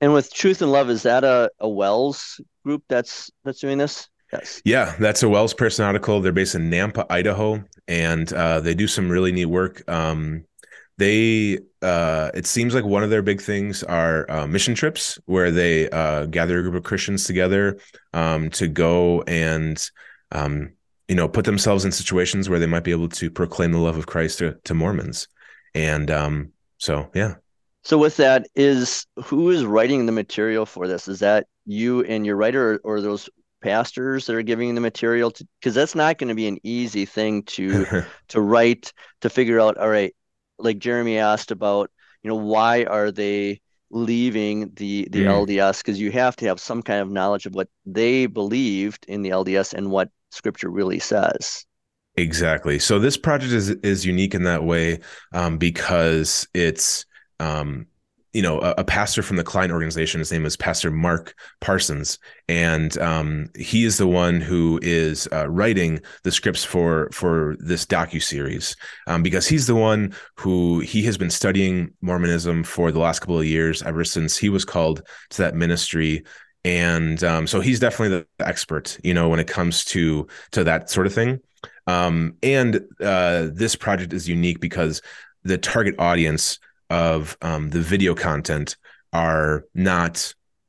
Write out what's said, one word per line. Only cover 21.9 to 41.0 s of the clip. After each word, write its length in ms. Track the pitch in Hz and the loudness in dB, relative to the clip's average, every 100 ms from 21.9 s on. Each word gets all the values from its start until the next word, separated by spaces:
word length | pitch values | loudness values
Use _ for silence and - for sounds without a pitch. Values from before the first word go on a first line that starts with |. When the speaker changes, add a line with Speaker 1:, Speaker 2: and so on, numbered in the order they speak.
Speaker 2:
situations 560 | - - 92 90 101 95 | -2 -2 0 0 0 0
where 100 | 87 | 0
they 80 | 82 | 2
might 180 | 85 | 0
be 80 | 85 | 0
able 160 | 85 82 | -2 -2
to 220 | - - | -6 -6
proclaim 420 | - 85 - 85 | -4 -4 0 2
the 60 | 85 | 2
love 180 | 82 80 | 2 -2
of 100 | 78 | -4
Christ 320 | 82 80 - | -2 -2 -2
to, 180 | 82 - | -4 -6
to 100 | - | -4
Mormons. 540 | 82 87 87 - - - _ - - _ | -2 0 -2 -6 -10 -12 _ -20 -20 _
And, 360 | 78 78 76 76 | -2 0 0 0
um, 420 | 76 76 76 73 _ _ - | -2 -2 -4 -6 _ _ -10
so, 320 | - 73 73 | -4 -4 -4
yeah. 200 | 92 104 87 _ _ _ _ | -4 -4 -4 _ _ _ _
Speaker 1:
So 160 | - 156 | 0 4
with 180 | 151 156 | 4 4
that, 300 | 135 131 - | 6 4 2
is, 520 | - 139 131 123 - - - | 2 4 4 0 -4 -10 -16
who 260 | - 147 170 | -4 2 2
is 140 | 175 | 2
writing 420 | 110 110 120 139 113 | 2 2 2 2 0
the 60 | |
material 520 | 113 98 - 110 110 | -2 -4 -2 -2 -2
for 220 | 107 90 92 | -4 -6 -6
this? 200 | 87 - | -6 -8
Is 100 | 95 | 0
that 300 | 101 107 - _ 104 | 4 4 0 _ -10
you 380 | 104 117 123 | -2 0 0
and 200 | 113 110 | 0 -2
your 120 | 104 101 | -2 0
writer, 380 | 110 131 117 | 2 2 0
or, 60 | 107 | 0
or 160 | 110 104 | -2 -4
those 280 | 104 104 - - _ _ | -4 -6 -10 -20 _ _
pastors 640 | 104 107 117 - 131 131 127 | -2 0 -2 -4 -4 -4 -4
that 100 | 113 | -4
are 60 | |
giving 260 | 113 113 120 | -2 -2 -2
you 60 | |
the 60 | 120 | -2
material 520 | 117 - 117 120 117 | -2 -2 0 2 0
to, 140 | - - _ | -4 -14 _
'cause 140 | 131 | -2
that's 200 | 107 151 165 | 2 0 2
not 220 | 151 156 | 0 0
gonna 160 | 123 | -4
be 120 | 110 107 | -2 -4
an 120 | 98 | -4
easy 420 | 113 120 120 104 | -6 -6 -4 -4
thing 380 | 98 - 110 107 | -4 -2 -2 -2
to, 600 | 101 - 95 101 95 90 82 | -4 -6 0 0 0 -2 -4
Speaker 2:
<laughs> 140 | - - | -12 -4
Speaker 1:
to 120 | 113 | 0
write, 520 | 104 117 117 117 - - - _ | 4 6 6 2 -4 -20 -20 _
to 60 | - | -2
figure 300 | - 117 113 | 2 4 4
out, 180 | 110 - | 4 4
all 120 | 110 | 2
right, 260 | 107 95 - _ _ _ - | 2 0 -6 _ _ _ -4
like 200 | 117 101 | -2 -2
Jeremy 400 | 120 120 | -2 -2